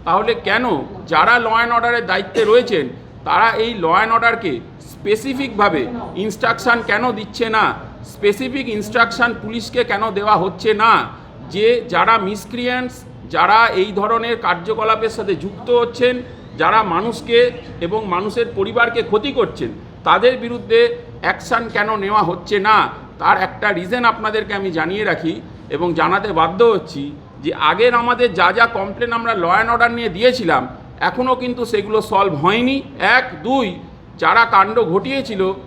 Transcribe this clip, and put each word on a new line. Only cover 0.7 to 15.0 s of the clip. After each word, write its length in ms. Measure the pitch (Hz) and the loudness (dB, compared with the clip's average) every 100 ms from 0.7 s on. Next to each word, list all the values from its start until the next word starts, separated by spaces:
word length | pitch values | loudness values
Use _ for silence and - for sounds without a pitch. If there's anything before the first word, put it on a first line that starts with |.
| 156 127 - - | -2 -4 -14 0
যারা 320 | 160 190 240 | 2 6 4
ল 80 | 226 | 4
অ্যান্ড 260 | 226 233 | 0 2
অর্ডারের 340 | 233 233 240 185 | 2 2 0 0
দায়িত্বে 380 | 185 196 226 | -4 -2 0
রয়েছেন, 440 | 208 233 240 185 127 - - - | 4 4 4 -2 -2 -8 -18 -12
তারা 260 | 143 160 226 | 0 4 4
এই 240 | 214 226 | 2 -2
ল 160 | 220 165 | 0 2
অ্যান্ড 220 | 180 220 | 2 4
অর্ডারকে 480 | 233 233 226 175 156 - - | 4 2 0 -4 -6 -8 -20
স্পেসিফিকভাবে 1040 | - - 196 214 254 254 262 202 202 156 120 120 - 175 | -20 -8 -2 -2 -2 -6 -6 2 2 2 -2 -6 -10 -6
ইনস্ট্রাকশন 680 | 214 - 233 233 247 233 226 | -6 -2 -2 0 2 0 0
কেন 260 | 208 247 | 0 0
দিচ্ছে 360 | 214 208 - 226 | -4 -10 -4 0
না, 260 | 220 170 113 - - | 2 0 -2 -12 -16
স্পেসিফিক 640 | - - 202 202 262 269 240 | -18 -2 0 0 -4 -4 -4
ইনস্ট্রাকশন 680 | 214 208 240 233 - 240 226 | -6 -4 0 0 2 -2 -2
পুলিশকে 420 | 214 233 - 240 | -8 -8 -4 -2
কেন 260 | 233 202 220 | -2 -2 -2
দেওয়া 260 | 196 208 202 | -2 2 2
হচ্ছে 380 | 190 - 220 | 2 -2 0
না, 300 | 208 226 185 113 - - - 123 | 2 4 4 2 -10 -20 -18 -8
যে 340 | 165 220 240 - | 0 2 2 0
যারা 300 | 170 196 226 | 0 4 2
মিসক্রিয়েন্টস, 840 | 190 208 - 240 247 254 247 - - - - | 0 -6 -10 -6 -2 -2 -4 -10 -18 -20 -6
যারা 380 | 156 180 220 226 | 0 4 6 4
এই 240 | 190 208 | 2 0
ধরনের 420 | 196 208 226 233 233 | -2 0 0 -2 -2
কার্যকলাপের 720 | - - 175 220 220 220 | -2 -2 -2 -2 0 0